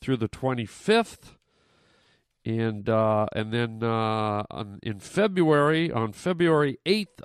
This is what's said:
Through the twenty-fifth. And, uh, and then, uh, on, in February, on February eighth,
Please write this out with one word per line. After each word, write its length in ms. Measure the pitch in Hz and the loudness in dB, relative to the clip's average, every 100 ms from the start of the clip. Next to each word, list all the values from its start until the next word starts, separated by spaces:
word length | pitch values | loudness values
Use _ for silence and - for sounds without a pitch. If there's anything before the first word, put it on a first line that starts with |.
Through 160 | - 131 | -2 0
the 120 | 110 | -2
twenty-fifth. 1080 | - 131 123 107 - - 226 220 - - - _ _ _ _ _ _ _ _ _ _ | -2 -4 -2 -6 -4 2 2 2 -6 -20 -20 _ _ _ _ _ _ _ _ _ _
And, 460 | 113 113 113 104 104 | -6 -2 -2 -2 0
uh, 380 | 110 110 107 107 | 2 2 2 0
and 180 | - 110 | -2 -4
then, 300 | 117 120 110 | -2 -2 -2
uh, 640 | 117 113 110 110 107 104 107 | -2 0 0 0 -2 -2 -6
on, 280 | - 104 101 | -10 -12 -10
in 160 | - 101 | -8 -8
February, 960 | - - 214 185 160 147 147 160 165 | -4 0 0 2 4 4 4 2 0
on 220 | 120 110 | 0 -2
February 640 | - 180 175 170 156 143 - 160 | -2 -4 2 4 4 2 -2 -2
eighth, 340 | 214 196 - | -2 -2 -10